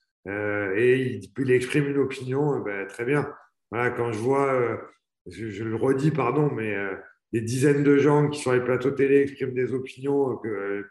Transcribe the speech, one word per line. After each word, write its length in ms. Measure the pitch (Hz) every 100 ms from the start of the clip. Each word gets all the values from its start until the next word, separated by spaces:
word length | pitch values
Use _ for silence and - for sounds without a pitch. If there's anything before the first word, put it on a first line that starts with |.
| _ _ 92
euh, 460 | 104 104 104 101 98
et 220 | 123 131
il, 320 | 131 107 95 -
il 120 | 127
exprime 380 | 127 127 151 143
une 100 | 143
opinion, 560 | 131 - 127 135 147
euh, 60 | 131
ben, 260 | 104 101 95
très 180 | -
bien. 260 | 120 147 147 - - _ _
Voilà, 200 | 107 123
quand 220 | 120 120
je 60 | 107
vois, 340 | 117 139 139
euh, 240 | 131 117 110 - _ _ _ -
je, 220 | 92 110
je 160 | 98
le 120 | 113 110
redis, 340 | 127 135 151
pardon, 400 | - 120 139 147
mais, 200 | 120 110
euh, 200 | 101 98 92 - _ _
des 80 | 113
dizaines 440 | 110 127 147 143
de 120 | 143 143
gens 320 | 143 147 143
qui 120 | 147
sur 120 | -
les 80 | 123
plateaux 300 | 123 123 139
télé 300 | 131 135 139
expriment 340 | 139 - 131
des 180 | 123 127
opinions, 600 | 131 127 - 135 143 135
euh, 40 | 113
que, 60 | 113
euh, 400 | 101 98 101 101